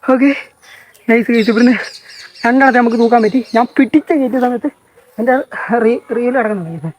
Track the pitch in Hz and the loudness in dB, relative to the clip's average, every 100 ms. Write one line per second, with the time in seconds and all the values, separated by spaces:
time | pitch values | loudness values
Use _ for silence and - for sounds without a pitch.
0 | - 262 277 277 - _ _ - - _ | 0 2 2 0 -10 _ _ -20 -20 _
1 | - 233 233 233 214 220 240 214 - - | 0 0 2 0 2 2 2 2 -4 -16
2 | - - - - 233 254 269 240 240 226 | -20 -20 -20 -4 0 2 2 2 0 2
3 | 233 233 214 262 233 226 240 - 269 311 | 2 2 2 -2 -2 -2 -2 0 2 2
4 | - 330 254 247 247 247 294 _ _ _ | 0 -2 0 -2 -2 -2 -6 _ _ _
5 | _ - 233 262 - - - 240 220 240 | _ -6 0 0 -2 -12 -4 0 0 -2
6 | - 233 240 262 214 208 165 165 160 | -4 -4 -2 -2 -2 -4 -8 -10 -12